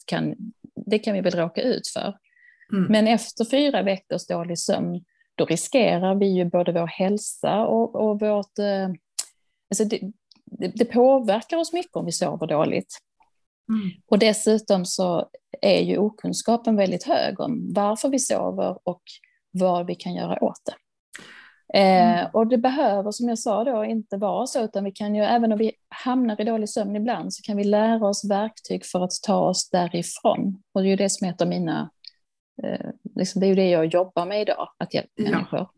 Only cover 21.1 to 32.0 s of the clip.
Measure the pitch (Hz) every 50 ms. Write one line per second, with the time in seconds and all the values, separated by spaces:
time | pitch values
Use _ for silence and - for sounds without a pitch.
21.1 | - - - - - - - - _ _ _ - - 196 196 190 190 185 180 175
22.1 | 175 175 180 - - 214 226 220 254 233 240 254 262 302 294 220 202 202 196 208
23.1 | 208 - 240 240 226 226 - 240 202 202 233 277 247 214 214 220 226 220 208 -
24.1 | 202 196 208 196 180 190 240 262 - 277 220 214 - 196 202 202 196 - 214 208
25.1 | 208 208 208 202 233 240 233 226 214 208 220 220 - _ _ - - - - 254
26.1 | 247 262 247 226 214 214 214 233 226 226 208 208 - 226 208 202 208 208 214 247
27.1 | 226 175 170 190 - - - - 208 202 208 202 208 208 220 226 226 220 220 202
28.1 | 202 - - 202 202 196 214 226 - - - - 185 185 - - - 180 180 185
29.1 | - - - - 190 185 165 160 185 - - - - 180 175 175 - 175 175 -
30.1 | - - - 233 - - - 202 190 - _ _ - 196 190 196 196 196 202 196
31.1 | - - 202 180 170 - 170 175 175 180 175 160 147 151 151 165 _ _